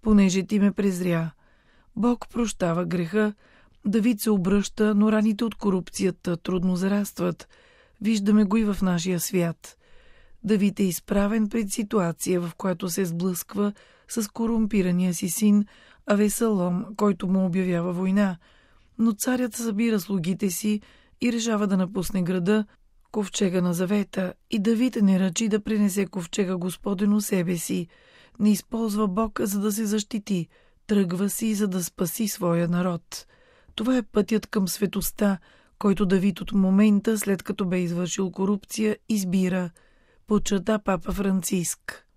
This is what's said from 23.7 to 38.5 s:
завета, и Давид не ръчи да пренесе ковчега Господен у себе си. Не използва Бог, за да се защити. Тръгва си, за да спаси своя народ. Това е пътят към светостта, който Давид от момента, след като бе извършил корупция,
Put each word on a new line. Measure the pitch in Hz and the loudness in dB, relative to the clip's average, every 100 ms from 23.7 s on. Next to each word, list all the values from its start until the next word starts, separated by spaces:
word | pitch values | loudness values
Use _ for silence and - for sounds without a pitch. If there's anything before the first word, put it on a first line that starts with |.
завета, | 175 185 208 196 - 180 - _ | 0 0 0 0 -4 -6 -8 _
и | 226 | -2
Давид | 202 226 254 233 | 2 2 2 4
не | 196 190 | 4 4
ръчи | 190 160 226 | 2 0 0
да | 214 | 0
пренесе | 208 214 208 196 185 | 0 0 2 0 -2
ковчега | 190 170 - 185 185 | -4 -6 -4 -2 -2
Господен | 180 - 208 190 208 | -4 -6 -6 0 2
у | 208 | 2
себе | 202 190 170 175 | 0 -2 0 -4
си. | - 185 170 _ _ - - - | -4 -4 -6 _ _ -20 -20 0
Не | 214 | 2
използва | 202 - 226 226 202 214 | 2 -2 -4 -2 0 0
Бог, | 185 220 - | 0 -4 -2
за | 214 202 | -2 0
да | 208 | -2
се | 208 214 | -2 0
защити. | 214 208 220 - 185 165 _ _ _ - | -2 -2 -8 -2 -4 -4 _ _ _ 0
Тръгва | 190 185 180 196 | 2 2 0 -2
си, | - 220 | -2 -2
за | 208 208 | 0 0
да | 185 | -2
спаси | 170 - 175 - 214 | -6 -4 -4 -2 -4
своя | - 175 170 170 | -2 0 0 0
народ. | 175 180 170 _ - - _ _ _ - | 0 0 -4 _ -18 -18 _ _ _ -16
Това | - 226 262 | -4 0 0
е | |
пътят | 226 208 202 220 - | 2 0 2 -2 0
към | 214 185 | -2 -2
светостта, | - 190 202 - - 202 98 _ _ _ _ | -2 -2 -2 -6 0 0 0 _ _ _ _
който | 208 196 196 | 0 2 2
Давид | 190 196 175 | 4 2 0
от | - | -2
момента, | 196 190 196 214 202 214 220 | 2 4 6 6 4 2 0
след | 202 190 | 0 -2
като | - 196 | -4 -4
бе | 185 180 | -2 -2
извършил | 175 170 175 - 190 | -2 -2 -4 -4 -4
корупция, | 175 196 | -2 -2